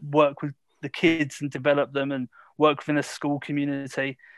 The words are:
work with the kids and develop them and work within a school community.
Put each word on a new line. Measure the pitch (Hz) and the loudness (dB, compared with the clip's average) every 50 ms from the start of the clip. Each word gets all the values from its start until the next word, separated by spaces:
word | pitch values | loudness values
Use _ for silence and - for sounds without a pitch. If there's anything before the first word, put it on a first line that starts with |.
work | 147 147 143 151 151 143 143 - | -10 0 4 4 4 4 2 -4
with | - 147 135 _ _ _ _ _ | -8 -8 -8 _ _ _ _ _
the | - 139 | -12 -10
kids | - - - 165 165 160 151 135 - - | -4 2 4 4 4 4 0 -4 -4 -8
and | 147 143 | -8 -6
develop | 127 147 127 147 143 143 139 131 | -6 0 2 4 4 4 2 0
them | 139 139 139 139 139 | -2 -4 -2 -2 -4
and | 135 127 - _ - - _ _ | -4 -6 -8 _ -20 -20 _ _
work | - 147 151 147 143 | 4 4 4 4 2
within | - - 147 | -2 0 0
a | 147 143 | 0 0
school | - - - - 147 143 139 | -2 -8 -4 -2 -2 -2 -2
community. | - - 143 143 143 143 139 139 139 135 - - 135 135 131 - _ - - | -4 -4 -4 -2 -2 -2 -4 -6 -8 -6 -4 -4 -4 -4 -4 -8 _ -20 -20